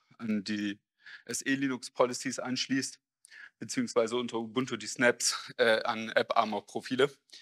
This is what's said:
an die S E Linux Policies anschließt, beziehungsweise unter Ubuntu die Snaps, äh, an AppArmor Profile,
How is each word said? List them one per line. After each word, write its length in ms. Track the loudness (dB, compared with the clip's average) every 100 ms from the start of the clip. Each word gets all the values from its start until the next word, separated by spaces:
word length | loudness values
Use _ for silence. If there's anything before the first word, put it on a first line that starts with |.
| _ -8
an 260 | -2 -2
die 340 | -2 -2 -4 -6 _ _ -20 -16
S 160 | -10 -6 -2
E 80 |
Linux 360 | 0 0 -4 -4
Policies 480 | 2 2 0 -6 -6
anschließt, 640 | -4 -4 -2 -2 -2 -8 _ _ _ -20 -20 -14
beziehungsweise 580 | -6 -4 0 2 2 2
unter 240 | -2 -4
Ubuntu 360 | -4 -2 -2 -4
die 100 | -6
Snaps, 640 | 2 2 4 0 -2 -4 2
äh, 260 | 4 4
an 260 | 2 -2 0
AppArmor 560 | 2 2 4 2 0 -6
Profile, 440 | -8 -2 2 2 2 _ -20